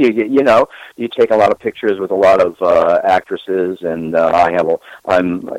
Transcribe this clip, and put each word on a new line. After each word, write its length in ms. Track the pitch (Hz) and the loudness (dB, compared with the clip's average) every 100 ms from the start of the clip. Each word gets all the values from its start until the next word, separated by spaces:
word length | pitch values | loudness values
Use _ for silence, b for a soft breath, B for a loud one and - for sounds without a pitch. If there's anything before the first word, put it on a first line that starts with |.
You, 200 | 127 110 | 0 0
you 180 | 107 135 | -2 0
know, 240 | 135 113 - B B B | 2 2 2 B B B
you 100 | 117 | -6
take 240 | - 117 | -2 0
a 60 | 110 | 2
lot 160 | 101 | 2
of 80 | 104 | 0
pictures 400 | 113 - 110 98 | -6 -6 -4 -2
with 100 | 95 | -2
a 60 | 95 | 2
lot 240 | 95 95 | 4 4
of, 200 | 90 85 | 2 -2
uh, 400 | 90 85 82 87 | 0 2 2 0
actresses, 760 | 95 92 - 92 - 95 90 92 | 0 -2 -2 -10 -6 -4 -4 -6
and, 340 | 87 80 80 82 | -8 -8 -4 -2
uh, 160 | 82 | 0
I 160 | 82 85 | 2 2
have 180 | 87 82 | 0 -2
a, 80 | 82 B B - | -4 B B -2
I'm, 420 | 92 90 90 - | -2 0 -6 -8